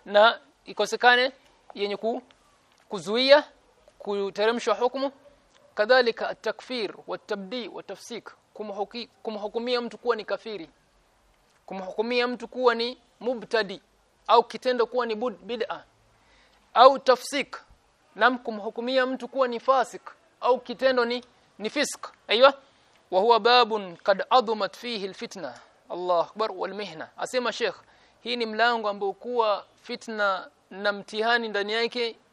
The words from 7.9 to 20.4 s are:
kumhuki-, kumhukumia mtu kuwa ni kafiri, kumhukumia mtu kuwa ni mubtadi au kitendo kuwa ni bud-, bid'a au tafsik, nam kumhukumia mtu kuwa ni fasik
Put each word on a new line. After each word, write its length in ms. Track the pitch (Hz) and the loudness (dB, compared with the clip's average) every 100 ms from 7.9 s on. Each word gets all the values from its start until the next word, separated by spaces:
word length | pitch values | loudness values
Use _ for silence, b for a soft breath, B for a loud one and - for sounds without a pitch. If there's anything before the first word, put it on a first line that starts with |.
| 190 - 220 - - _ | -16 -12 -14 -14 -20 _
kumhuki-, 540 | - 214 196 196 240 220 _ | -14 -12 -8 -8 -8 -14 _
kumhukumia 580 | 226 208 208 233 240 240 | -10 -8 -8 -6 -2 -2
mtu 180 | 240 220 | -4 -8
kuwa 180 | 240 220 | -4 -4
ni 80 | |
kafiri, 460 | 202 196 226 202 156 _ _ _ _ _ _ _ _ _ - | -4 -8 -8 -12 -14 _ _ _ _ _ _ _ _ _ -14
kumhukumia 600 | 190 185 - 233 247 247 | -12 -10 -6 -2 0 0
mtu 200 | 240 226 | -4 -10
kuwa 260 | 247 247 | 0 2
ni 240 | 226 240 254 _ - | 2 -4 -8 _ -10
mubtadi 640 | 226 240 202 226 196 180 _ _ _ _ - | -6 -6 -4 -4 -4 -8 _ _ _ _ 2
au 180 | 233 | 2
kitendo 420 | 233 220 254 247 226 | 2 -4 -2 0 0
kuwa 200 | 247 233 | 0 -4
ni 80 | |
bud-, 240 | 214 247 180 | -4 -6 -8
bid'a 420 | 190 233 - 160 - _ _ b b b b b _ | -10 -8 -6 -10 -14 _ _ b b b b b _
au 240 | 214 262 269 | 8 8 8
tafsik, 580 | - 240 - 285 - - - _ _ _ _ | 2 2 2 -6 -6 -10 -18 _ _ _ _
nam 240 | 185 233 254 | 2 2 2
kumhukumia 680 | 247 214 208 - 240 262 254 | -8 -10 -10 -8 -2 0 0
mtu 220 | 262 247 | -4 -6
kuwa 200 | 269 247 | -2 -2
ni 120 | 233 | -2
fasik 420 | - 262 220 - - - _ - | 2 2 2 -6 -18 -20 _ -4